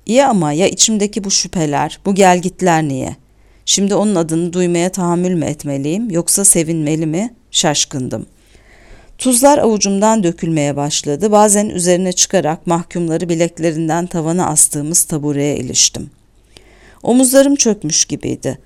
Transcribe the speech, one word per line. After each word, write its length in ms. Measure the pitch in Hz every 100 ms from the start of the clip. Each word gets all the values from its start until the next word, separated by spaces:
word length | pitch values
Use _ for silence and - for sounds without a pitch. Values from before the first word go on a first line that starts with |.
| -
İyi 180 | 240
ama 280 | 277 208 151
ya 160 | 147 190
içimdeki 560 | - - 214 208 208
bu 60 | 196
şüpheler, 720 | - 185 180 151 139 147 - 196
bu 80 |
gelgitler 680 | 190 185 180 175 - 185 160
niye? 340 | 151 131 - - _ _ _ _ -
Şimdi 280 | - 196
onun 200 | 196 214
adını 380 | 180 160 160 175
duymaya 400 | 180 180 170 180
tahammül 420 | 190 175 175 180
mü 100 | 175
etmeliyim, 680 | 131 147 143 139 143 190 233
yoksa 340 | 165 - -
sevinmeli 600 | 196 180 156 165 151 160 160
mi? 280 | 165 240 - _
Şaşkındım. 760 | - 170 143 - 135 127 110 104 _ _ - _ - - - - -
Tuzlar 400 | 254 240 277 294
avucumdan 640 | 233 208 202 196 214 226
dökülmeye 540 | 170 165 170 156 143 143
başladı. 560 | 143 - 147 147 208
Bazen 360 | 208 214 208 214
üzerine 440 | 175 175 180 185
çıkarak 540 | - - 185 147 165 175
mahkumları 640 | 170 175 175 170 165 175
bileklerinden 760 | 165 170 165 165 156 160 165 175
tavana 400 | 175 156 180 170
astığımız 580 | 156 - 147 151 175
tabureye 520 | - 156 147 143 147 135
iliştim. 540 | 127 131 - 123 - _ _ _ _ - - - - -
Omuzlarım 520 | - 247 254 269 277
çökmüş 500 | 277 226 202 151 -
gibiydi. 540 | - 143 131 127 131 131